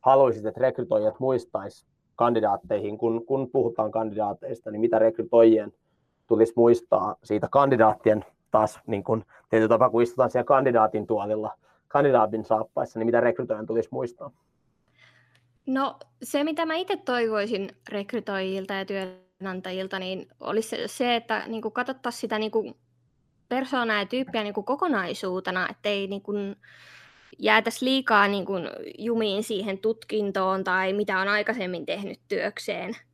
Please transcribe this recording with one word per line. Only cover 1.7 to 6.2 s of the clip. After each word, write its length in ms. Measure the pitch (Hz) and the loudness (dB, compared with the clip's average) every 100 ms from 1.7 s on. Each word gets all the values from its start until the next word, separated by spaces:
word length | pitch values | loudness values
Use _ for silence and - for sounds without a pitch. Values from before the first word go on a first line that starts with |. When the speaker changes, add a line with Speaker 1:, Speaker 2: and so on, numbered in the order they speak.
| - _ _ _ - | -16 _ _ _ 0
Speaker 1:
kandidaatteihin, 840 | 120 117 107 101 - 107 104 107 | 2 4 2 -2 -2 -4 -4 -2
kun, 280 | 117 117 117 | -2 -2 -2
kun 240 | 135 127 | -4 -2
puhutaan 400 | 139 117 117 107 | 0 -2 -2 -4
kandidaateista, 800 | 110 110 104 104 98 - 117 - | -2 -4 -4 -4 -4 -10 -12 -10
niin 100 | 107 | -2
mitä 180 | 117 113 | 2 4
rekrytoijien 760 | 113 113 113 117 113 110 104 _ _ _ _ _ | 2 2 2 8 8 8 2 _ _ _ _ _